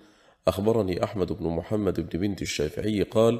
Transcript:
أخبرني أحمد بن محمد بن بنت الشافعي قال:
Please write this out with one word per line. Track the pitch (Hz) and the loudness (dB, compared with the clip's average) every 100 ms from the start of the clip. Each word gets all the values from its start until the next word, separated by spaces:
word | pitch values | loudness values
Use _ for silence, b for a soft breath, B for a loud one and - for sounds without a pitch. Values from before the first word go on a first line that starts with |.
| b b b b - | b b b b -2
أخبرني | 92 104 113 95 87 | 0 2 2 2 0
أحمد | - 101 87 | -2 -2 -2
بن | 82 82 | -2 -2
محمد | 82 - 107 98 85 | -2 -2 -2 0 0
بن | 82 85 | -2 -2
بنت | 101 95 | -2 -2
الشافعي | - - 76 - 107 104 | -6 -2 -2 -2 -2 0
قال: | 87 110 113 117 | 0 4 4 4